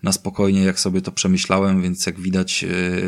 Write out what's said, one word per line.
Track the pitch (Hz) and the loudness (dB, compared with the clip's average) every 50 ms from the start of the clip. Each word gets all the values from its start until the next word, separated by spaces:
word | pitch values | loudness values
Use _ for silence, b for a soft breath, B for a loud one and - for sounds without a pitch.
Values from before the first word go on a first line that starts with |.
na | - 95 | -2 -2
spokojnie, | 95 92 - 95 95 - 101 98 98 95 | -2 -2 -2 -4 -2 0 2 4 4 4
jak | 95 95 92 - | 4 2 2 0
sobie | - 95 92 95 95 95 | -2 -2 -2 -2 -2 -4
to | |
przemyślałem, | - - - 95 92 92 - - 92 98 98 98 95 95 | -4 -2 0 2 2 2 2 2 2 2 2 2 2 2
więc | 90 90 90 - - | 2 0 -2 -4 -4
jak | 95 82 92 | -6 -6 -4
widać, | 90 95 92 95 92 92 - - - | -4 -2 0 0 0 -2 -4 -4 -4
e, | 92 90 92 90 90 90 92 92 | -2 -2 -2 0 0 -2 -2 -2